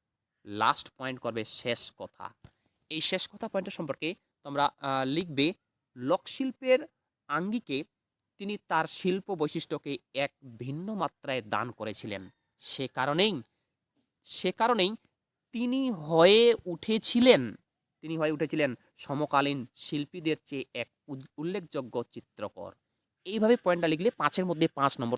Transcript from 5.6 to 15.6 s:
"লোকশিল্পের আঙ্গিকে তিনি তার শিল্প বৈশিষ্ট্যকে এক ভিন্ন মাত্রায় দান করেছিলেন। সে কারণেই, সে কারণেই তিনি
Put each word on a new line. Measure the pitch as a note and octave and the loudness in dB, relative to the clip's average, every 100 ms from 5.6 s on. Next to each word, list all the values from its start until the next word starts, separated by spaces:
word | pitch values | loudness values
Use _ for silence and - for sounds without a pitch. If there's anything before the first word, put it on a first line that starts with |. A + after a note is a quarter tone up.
| _ _ _ B2+ | _ _ _ -8
"লোকশিল্পের | B2+ F3+ - - C4 - B3+ B3+ - _ _ _ - | -2 -2 -2 -6 -6 -4 2 2 0 _ _ _ -6
আঙ্গিকে | D3 F#3+ A#3 - C3+ - _ _ _ _ _ | -4 -2 -4 -4 -6 -6 _ _ _ _ _
তিনি | G3+ G#3 _ | -10 -10 _
তার | E3 D#3+ | -2 0
শিল্প | - F#3 F#3+ G3+ F3 | -2 0 -2 -4 -2
বৈশিষ্ট্যকে | D3+ E3 - D3 D3 C#3 - | -2 -2 -6 -8 -6 -10 -8
এক | C3 C#3 - C3+ | -4 -4 -6 -20
ভিন্ন | A2 B2 D3 F#3+ | -12 -8 -8 -8
মাত্রায় | G#3 D3 - C#3+ C3 | -4 -6 -6 -6 -6
দান | G#2+ G#2 A#2+ | -2 -4 -4
করেছিলেন। | - G#2+ G#2 A2+ G2 F#2 _ _ _ | -6 -8 -8 -8 -10 -10 _ _ _
সে | - - C3 | -10 -8 -6
কারণেই, | C3+ C3+ D#3 G#3+ D#3 - _ _ _ _ _ _ _ | -2 -2 2 2 0 -8 _ _ _ _ _ _ _
সে | - - F#3 | -14 -6 -4
কারণেই | - A3+ A3+ F#3 A3+ _ _ _ _ _ | 0 2 4 2 0 _ _ _ _ _
তিনি | A3+ | -4